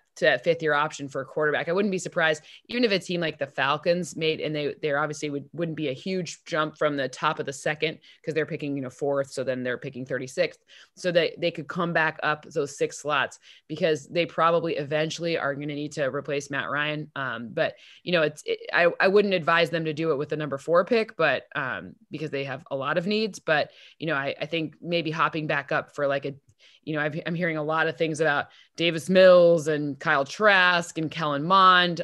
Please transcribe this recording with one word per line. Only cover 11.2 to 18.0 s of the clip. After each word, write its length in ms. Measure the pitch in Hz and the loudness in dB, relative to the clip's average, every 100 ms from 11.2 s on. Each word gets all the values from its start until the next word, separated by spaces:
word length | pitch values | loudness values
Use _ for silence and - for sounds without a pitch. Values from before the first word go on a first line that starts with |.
| 160 - | 2 0
they 120 | 170 | -4
could 160 | 170 147 | -4 -6
come 280 | 180 170 | -4 -2
back 260 | 165 156 156 | 2 0 0
up 220 | 147 151 | -2 -4
those 320 | - 160 143 - | -4 -6 -4 -2
six 220 | 156 - | -4 -4
slots 400 | 143 143 120 - - - - | -4 -2 -2 -6 -20 -20 -14
because 380 | 156 175 156 143 | -2 0 0 -2
they 200 | 175 165 | -2 -2
probably 500 | - 165 170 165 - | 2 2 2 0 -4
eventually 600 | 143 151 160 156 170 165 | -4 -2 -2 -4 -4 -2
are 160 | 139 | -2
gonna 200 | 143 147 | -4 -6
need 180 | 143 147 | -8 -8
to 220 | 156 135 | -4 -4
replace 360 | 139 139 143 143 | -4 -4 -6 -4
Matt 180 | 139 92 | -6 -4
Ryan. 420 | 139 151 151 151 - | -2 -2 -4 -8 -8
Um, 320 | 131 117 117 | -6 -8 -6
but, 240 | 160 147 - - - | -2 -2 -4 -18 -14